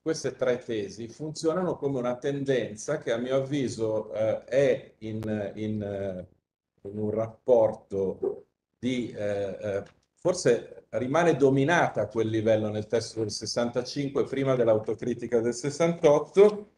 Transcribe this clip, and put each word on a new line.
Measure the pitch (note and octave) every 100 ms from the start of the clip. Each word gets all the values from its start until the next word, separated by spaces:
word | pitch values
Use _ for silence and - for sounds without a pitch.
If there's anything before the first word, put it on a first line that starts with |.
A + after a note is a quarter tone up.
queste | D#3+ D#3+ C3 B2
tre | B2 A#2+
tesi | - A2 G2 F#2 A2+
funzionano | - D#3 D3+ D#3+ E3+ F3+ C#3
come | C#3 C#3
una | A#2+ B2
tendenza | C#3+ C#3+ C3+ B2+ G#2 G#2+ - D#3
che | -
a | A#2
mio | B2+ C3+
avviso, | C3+ C#3+ A#2+ A2 A2 A2 -
eh, | G#2 A2 G#2 -
è | B2+ C#3 A2 - _
in, | A2 A2 G#2+ G#2+ G2+ -
in, | G#2+ G#2+
eh, | G2+ G2+ G2 F#2 F2 _ _ _ _ _
in | G2+ G#2
un | G#2+
rapporto | G#2+ A2+ - - A#2+ G#2+ - _ G2 F#2+ - - - _ _ _ _
di, | B2 B2+ A2
eh, | G#2+ G#2 G2+ G2 F2+
eh, | G#2+ G2 G2 _ _
forse | _ E3 F3 C3+ A#2 - - _
rimane | A2 B2+ D#3 F3 C#3+
dominata | C#3 C3+ C#3 E3+ C3+ A#2
a | G#2
quel | A2+ A2
livello | A2+ A2 G#2+ G#2+
nel | G#2+ G2+
testo | A#2 A2 A2
del | G#2+
sessantacinque, | - G#2+ - A#2+ B2 A#2+ D3 C#3 C#3
prima | G#2+ C#3 C3+ B2+
dell'autocritica | A2+ G#2+ A2 G#2+ B2 A#2 A#2+ A#2
del | A#2
sessantotto | A2+ D3 C3+ E3+ E3+ D3+ D3 D3+ F#3+ G#3 G#3 -